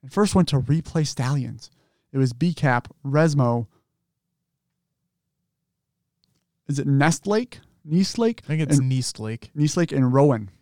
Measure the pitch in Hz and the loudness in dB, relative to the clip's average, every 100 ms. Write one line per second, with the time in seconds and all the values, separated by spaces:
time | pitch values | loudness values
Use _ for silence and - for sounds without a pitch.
0 | 135 190 208 190 165 139 120 156 - 165 | -4 0 2 2 2 0 0 -2 -2 -4
1 | 147 - 127 143 120 110 - _ _ _ | -4 -4 -4 -2 -4 -10 -20 _ _ _
2 | _ 135 131 120 170 170 147 120 - _ | _ -2 -2 0 -2 0 0 0 -2 _
3 | 139 147 165 143 123 120 117 _ _ _ | -2 2 2 2 2 0 -4 _ _ _
4 | _ _ _ _ _ _ _ _ _ _ | _ _ _ _ _ _ _ _ _ _
5 | _ _ _ _ _ _ _ _ _ _ | _ _ _ _ _ _ _ _ _ _
6 | _ _ _ _ _ _ - 143 139 139 | _ _ _ _ _ _ -6 -4 0 2
7 | 147 170 196 208 247 - _ _ 156 165 | 2 0 -2 -2 -2 -14 _ _ -4 -2
8 | 190 - 233 233 - 156 156 143 131 131 | 0 0 -2 -2 -6 -4 0 0 0 -2
9 | 123 - 107 113 - 147 147 180 170 139 | -4 -8 -10 -10 -12 -2 0 0 -2 0
10 | 127 131 143 117 101 _ | 2 4 4 2 -4 _